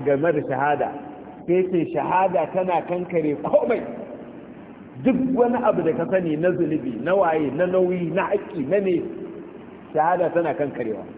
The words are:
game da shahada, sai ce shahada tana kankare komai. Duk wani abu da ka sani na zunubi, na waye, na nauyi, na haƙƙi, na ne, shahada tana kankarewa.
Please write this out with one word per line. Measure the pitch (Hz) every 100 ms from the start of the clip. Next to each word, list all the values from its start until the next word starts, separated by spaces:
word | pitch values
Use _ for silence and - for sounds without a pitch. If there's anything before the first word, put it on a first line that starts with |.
game | 139 139
da | 165 151 -
shahada, | 127 143 143 110 - - - - - -
sai | 180 185
ce | 185 156
shahada | 147 139 180 190 175 151
tana | 185 185 170 -
kankare | 180 175 170 151 143
komai. | - - 220 208 - - - - - - - - - - - -
Duk | 247 - -
wani | - 240 240
abu | - 175
da | 160
ka | 156 165
sani | 190 170 151
na | 175
zunubi, | 175 156 156 127 110
na | 143
waye, | 196 175 160 147
na | 135 180
nauyi, | 185 180 180 170
na | 170 -
haƙƙi, | - - 190 135
na | 196
ne, | 190 170 - - - - - - - - -
shahada | 151 156 - 165
tana | 165 165
kankarewa. | 135 143 120 117 101 92